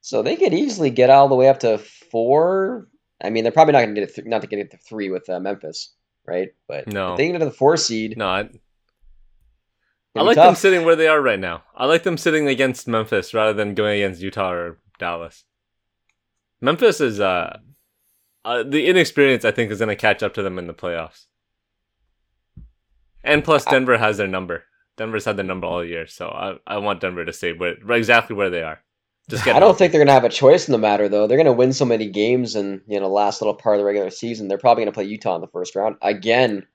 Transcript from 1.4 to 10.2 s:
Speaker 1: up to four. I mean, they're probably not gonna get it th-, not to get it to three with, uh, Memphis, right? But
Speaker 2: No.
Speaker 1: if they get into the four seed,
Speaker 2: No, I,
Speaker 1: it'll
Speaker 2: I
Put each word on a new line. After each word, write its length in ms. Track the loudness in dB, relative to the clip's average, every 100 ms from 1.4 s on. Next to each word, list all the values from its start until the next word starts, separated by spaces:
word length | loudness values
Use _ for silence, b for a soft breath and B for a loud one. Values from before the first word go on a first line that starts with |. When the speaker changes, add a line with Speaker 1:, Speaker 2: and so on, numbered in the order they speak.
| 4
Speaker 1:
up 120 | 4
to 180 | 0 -2
four. 1080 | -6 _ _ -4 0 2 2 0 -4 -6 -14 _ _ _
I 80 | -6
mean, 140 | -2
they're 80 | 0
probably 220 | 4 6
not 80 | 6
gonna 120 | 2
get 160 | -2 -8
it 40 | -10
th-, 100 | -6
not 140 | -6
to 60 | -6
get 100 | -10
it 140 | -10
to 40 | _
three 320 | _ -10 -8
with, 220 | -8 -8
uh, 100 | -8
Memphis, 540 | -8 -10 -12 -16 -18 _ _ _ -8
right? 240 | -6 -6 _ _
But 180 | -14 -8
Speaker 2:
No. 260 | -6 -6
Speaker 1:
if 40 | -4
they 100 | -4
get 60 | -2
into 100 | -6
the 40 |
four 280 | 0 2 2
seed, 400 | -2 -6 -8 -6
Speaker 2:
No, 100 | -4
I, 120 | -4
Speaker 1:
it'll 120 | -6 -16 _ _ _ _ -20 -20 _ _ _ _ _ _ _ _ _
Speaker 2:
I 40 | 0